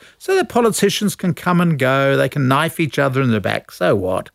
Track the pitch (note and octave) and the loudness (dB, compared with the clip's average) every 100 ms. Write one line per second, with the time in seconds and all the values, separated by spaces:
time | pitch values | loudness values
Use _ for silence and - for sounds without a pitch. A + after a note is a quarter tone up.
0 | - _ - F#4+ C4+ A#3 A#3 - G3+ - | -18 _ -2 0 0 2 2 2 0 0
1 | G3 - F#3 - F3+ F3 F3 C#3+ C3 C3+ | -4 -2 -4 -2 0 2 2 2 2 2
2 | C#3 C3+ C#3 D3 C3 C3+ E3 - D#3 - | 2 2 0 0 2 2 0 -2 -2 0
3 | C#3 C3 C3 G#2+ G2+ G#2+ - - F3+ A2 | 0 0 0 0 -2 -4 -8 -4 0 0
4 | F#2 F#2 - | 0 -4 -6